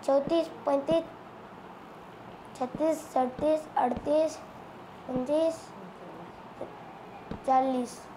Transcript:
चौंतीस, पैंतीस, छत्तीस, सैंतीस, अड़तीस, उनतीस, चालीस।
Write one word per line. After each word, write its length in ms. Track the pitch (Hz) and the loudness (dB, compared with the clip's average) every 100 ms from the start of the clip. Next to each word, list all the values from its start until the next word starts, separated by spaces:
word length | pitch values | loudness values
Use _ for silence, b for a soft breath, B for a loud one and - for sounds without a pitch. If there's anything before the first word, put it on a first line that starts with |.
| - | 6
चौंतीस, 420 | 277 277 339 320 | 4 6 4 4
पैंतीस, 560 | - - 277 277 330 320 - - - - - - - - - - - - - - - | -2 2 2 4 2 2 -12 -16 -16 -16 -16 -16 -16 -16 -16 -16 -16 -14 -14 -14 -4
छत्तीस, 540 | 254 - 311 311 - | -4 2 2 2 2
सैंतीस, 560 | 269 254 254 294 311 - - | 2 2 2 4 4 2 2
अड़तीस, 600 | 254 240 285 302 320 - - - - - - - - | 2 2 4 4 4 0 -12 -14 -16 -16 -16 -14 -4
उनतीस, 580 | 254 254 302 330 320 - - - - - 165 170 - - - - - - - - - - - - | -2 2 4 4 2 -10 -14 -14 -14 -14 -14 -14 -14 -16 -12 -12 -12 -14 -16 -16 -16 -10 -6 4
चालीस। 540 | 262 262 254 240 - - | 6 6 2 0 -6 -14